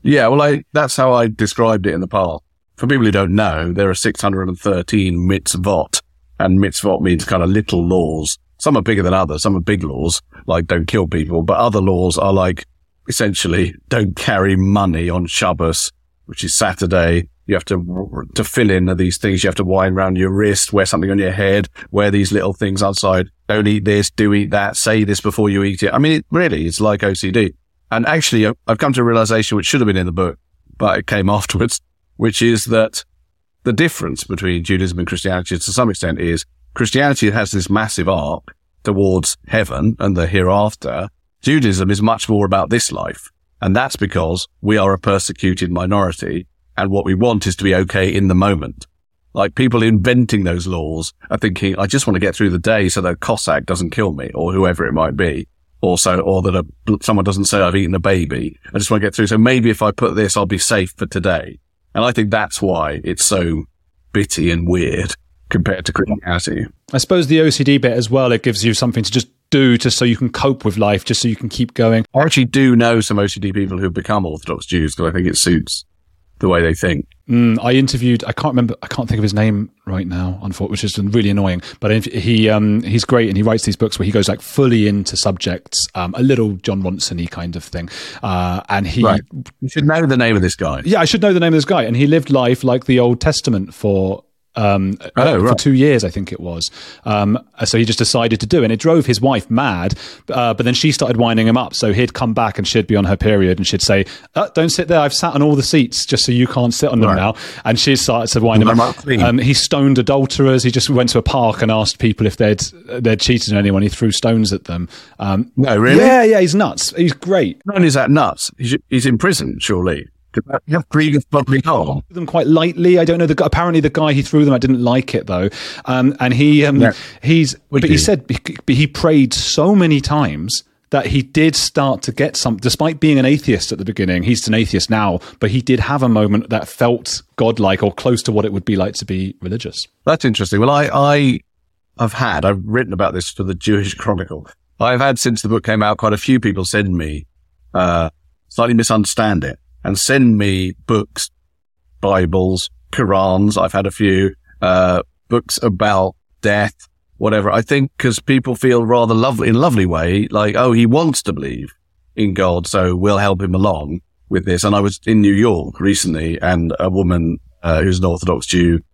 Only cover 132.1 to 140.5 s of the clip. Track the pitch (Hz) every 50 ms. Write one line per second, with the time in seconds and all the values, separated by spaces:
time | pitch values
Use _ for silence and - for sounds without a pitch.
132.1 | 113 - 113 107 - - - 127 113 95 117 123 - - 156 160 165 151 - 156
133.1 | 147 135 131 131 147 147 - - 110 92 - - - - 95 101 104 - 98 92
134.1 | 90 90 90 113 120 107 - 110 110 113 110 - - 92 - - 117 107 104 98
135.1 | 87 90 - - - _ - 101 107 127 120 - 127 120 - - 143 139 131 120
136.1 | 113 107 104 101 104 110 117 - 117 107 - - - - 127 120 120 117 - -
137.1 | - - - _ _ - 127 117 113 113 104 95 98 98 107 101 - - - 131
138.1 | 123 113 - - 107 104 101 104 98 98 - - 104 95 92 - - - 107 -
139.1 | 95 95 95 95 - _ 90 90 101 117 - 82 - - - - _ _ _ 143
140.1 | 160 160 - 127 107 - 101 90